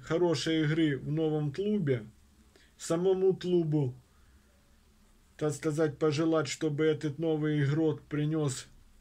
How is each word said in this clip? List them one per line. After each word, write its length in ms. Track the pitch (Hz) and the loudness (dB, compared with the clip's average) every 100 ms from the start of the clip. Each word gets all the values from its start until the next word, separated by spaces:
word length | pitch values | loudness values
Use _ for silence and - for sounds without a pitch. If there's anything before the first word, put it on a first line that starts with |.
хорошей 600 | - 165 175 147 160 160 | -4 0 2 0 0 0
игры 340 | 151 160 156 127 | 2 2 2 0
в 120 | 139 | -4
новом 440 | 156 156 151 147 | -2 0 0 -2
клубе, 520 | 185 208 208 143 120 107 - _ _ _ _ _ _ | -2 -2 0 0 -2 -4 -18 _ _ _ _ _ _
самому 560 | - 170 190 185 190 | -4 0 2 4 2
клубу, 600 | 180 180 180 156 151 127 - _ _ _ _ _ _ _ _ _ _ _ _ _ - | 2 2 2 2 0 -2 -6 _ _ _ _ _ _ _ _ _ _ _ _ _ -4
так 160 | 151 | -4
сказать, 440 | - 160 151 156 - | -2 -2 0 0 0
пожелать, 520 | 156 147 160 160 147 | 0 2 2 2 0
чтобы 340 | - 160 147 | -4 -4 0
этот 340 | 156 151 156 139 | 0 0 -4 -2
новый 460 | 165 156 151 151 | -2 0 0 0
игрок 380 | 139 151 156 139 - | 0 2 0 0 -6
принёс 580 | 147 151 156 147 - - - - - | -4 -2 0 -2 -4 -12 -20 -20 -20